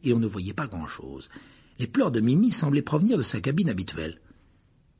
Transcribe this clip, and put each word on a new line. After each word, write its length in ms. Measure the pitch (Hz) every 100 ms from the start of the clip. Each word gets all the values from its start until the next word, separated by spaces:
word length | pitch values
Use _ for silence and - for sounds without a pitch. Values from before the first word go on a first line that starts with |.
et 100 | 131
on 60 | 117
ne 80 | 110
voyait 260 | 98 95
pas 140 | - 95
grand-chose. 600 | 85 76 - 65 67 - - - - - -
Les 80 | 120
pleurs 240 | 269 196
de 100 | 117
Mimi 300 | 113 151 240
semblaient 320 | - 147 143
provenir 340 | 143 151 214 202
de 60 |
sa 180 | 113 107
cabine 280 | 131 156 165
habituelle. « 520 | 95 92 82 80 - _ _ _ _ _ _ _